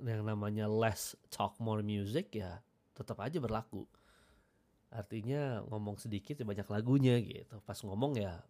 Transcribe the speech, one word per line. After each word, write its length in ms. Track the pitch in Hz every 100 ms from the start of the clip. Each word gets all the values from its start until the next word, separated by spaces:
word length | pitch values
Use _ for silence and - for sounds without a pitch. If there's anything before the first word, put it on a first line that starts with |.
yang 240 | 123 110 107
namanya 400 | 107 104 107 107
less 480 | 107 113 101 - - -
talk 240 | - 101 -
more 160 | 113 107
music 540 | 104 104 101 139 202 110
ya 240 | 92 85 - _ _
tetap 260 | - 113 127
aja 160 | 110 165
berlaku. 480 | 120 110 - 98 - - - - - - _ _ _ _ _
Artinya 720 | 113 - 113 110 147 143 110 -
ngomong 240 | 107 104 101
sedikit 400 | 113 101 - -
ya 80 |
banyak 240 | 110 101 101
lagunya 480 | 104 120 139 131 120
gitu. 400 | 104 - - 107
Pas 160 | - 98
ngomong 400 | 104 101 139 127
ya 240 | 98 87 -